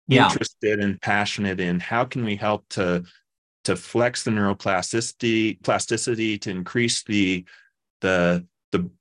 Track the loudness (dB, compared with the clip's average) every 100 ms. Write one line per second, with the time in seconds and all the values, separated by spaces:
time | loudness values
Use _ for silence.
0 | 2 4 6 2 -4 -4 0 2 0 -2
1 | 0 0 0 -2 -2 0 0 -2 0 -2
2 | 0 -2 -4 -2 -2 -2 -4 -2 0 0
3 | -4 _ _ _ _ _ -4 -4 -2 0
4 | 0 0 -2 0 0 0 0 -2 0 -2
5 | -4 -4 0 2 0 -2 -2 0 0 -4
6 | -2 -2 -2 -4 -6 -8 -4 0 0 -2
7 | -2 2 2 0 -6 -20 _ _ _ _
8 | 0 4 4 2 -4 _ _ -4 -4 _